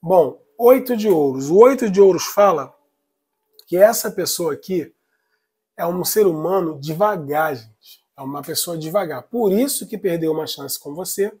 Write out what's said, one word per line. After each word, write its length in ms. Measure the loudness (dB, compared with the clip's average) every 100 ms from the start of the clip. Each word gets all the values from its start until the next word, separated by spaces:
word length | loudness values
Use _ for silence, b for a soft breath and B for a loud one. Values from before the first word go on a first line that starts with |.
Bom, 400 | 4 2 2 -2 _ _
oito 380 | 4 4 2 -2
de 140 | 2
ouros. 400 | 2 2 -2 0
O 80 | 6
oito 320 | 6 6 0
de 100 | 4
ouros 240 | 6 4
fala 500 | -2 2 2 2 -6 _ _ _ _ _ _ _ _ _ _
que 100 | 2
essa 320 | 4 2 -6
pessoa 420 | -6 -6 -4 -4
aqui 400 | -6 -6 -6 -6 _ _ _ _ _ _ _ _ -8
é 80 | -6
um 180 | -4
ser 220 | -4 2 2
humano 540 | 0 -2 -2 -2 -8
devagar, 760 | -10 -2 0 -2 -4 -2 -2 -6
gente. 460 | -14 _ _ -20 _ -16
É 40 |
uma 200 | -12 -12
pessoa 360 | -8 -8 -6 -8
devagar. 460 | -4 -4 -4 -10
Por 280 | -8 -2 0
isso 360 | 2 0 -4 -10
que 100 | -6
perdeu 340 | -4 -2 -2
uma 140 | -4 -6
chance 320 | -10 -12 -12
com 160 | -12
você. 380 | -12 -10 -6 -6 -6